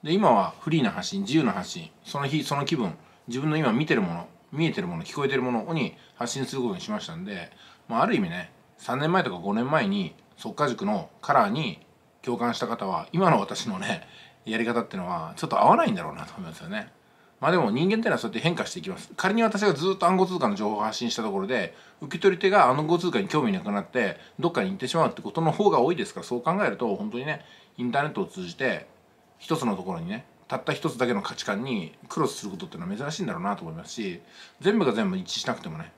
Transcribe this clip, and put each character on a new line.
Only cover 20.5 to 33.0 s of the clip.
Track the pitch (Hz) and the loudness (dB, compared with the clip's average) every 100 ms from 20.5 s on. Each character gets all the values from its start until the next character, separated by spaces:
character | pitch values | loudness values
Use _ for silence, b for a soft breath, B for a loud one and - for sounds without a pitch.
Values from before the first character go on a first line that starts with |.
情 | 98 107 | 0 -2
報 | 107 | 0
を | |
発 | 107 110 | -2 -2
信 | 120 | -4
し | |
た | 117 | -2
と | 107 | -2
こ | 98 | -2
ろ | 98 | 0
で、 | 123 87 B B B | 0 -2 B B B
受 | 147 175 | -10 2
け | |
取 | 196 180 | 2 4
り | |
手 | 196 | 4
が | 202 135 | 6 6
暗 | 135 156 | 6 2
号 | 175 | 2
通 | 180 | 2
貨 | 127 | 0
に | 196 | 2
興 | 151 | 2
味 | 123 | 2
な | 95 | 0
く | 92 | -2
な | 101 | -4
っ | |
て、 | 98 127 104 82 B - | -2 0 0 -2 B -4
ど | 160 | -2
っ | |
か | 165 | 0
に | 95 | -2
行 | 98 | -2
っ | |
て | 127 | -2
し | 165 | 2
ま | 143 | 2
う | |
っ | |
て | - | 0
こ | 165 | -6
と | 165 | 0
の | 165 | 0
方 | - 202 | 4 6
が | 156 | 6
多 | 131 | 4
い | 175 | 2
で | - | -4
す | |
か | - | -6
ら、 | - | -6
そ | 120 | -2
う | |
考 | 156 185 | 0 2
え | 175 | 0
る | 98 | 0
と、 | 120 98 | -2 -2
本 | 107 | -4
当 | 120 | -6
に | 139 | -6
ね、 | 147 B B B - | -8 B B B -6
イ | |
ン | 123 | -2
タ | 120 | 0
ー | |
ネ | 147 | 0
ッ | |
ト | 107 | -2
を | 90 | -6
通 | - 90 | -6 -12
じ | 87 | -2
て、 | 131 85 - - _ _ _ _ | -2 -2 -8 -20 _ _ _ _
一 | - 160 | -2 0
つ | 120 | 0
の | 95 | -2
と | |
こ | 92 | -4
ろ | 87 | -6
に | 85 | -6
ね、 | 110 - _ _ | -8 -12 _ _
た | 135 | -6
っ | |
た | - | -2
一 | 143 160 | -2 -2
つ | 117 | 0
だ | 123 | 0
け | |
の | 107 | 0
価 | - | -2
値 | - | -8
観 | - 101 | -4 -4
に | 131 113 80 - - | -2 -4 -4 -12 -10
ク | - | -2
ロ | 147 | -2
ス | - | -2
す | 104 | -10
る | |
こ | 92 | -10
と | |
っ | 90 | -12
て | - | -10
の | 85 | -8
は | |
珍 | 104 | -6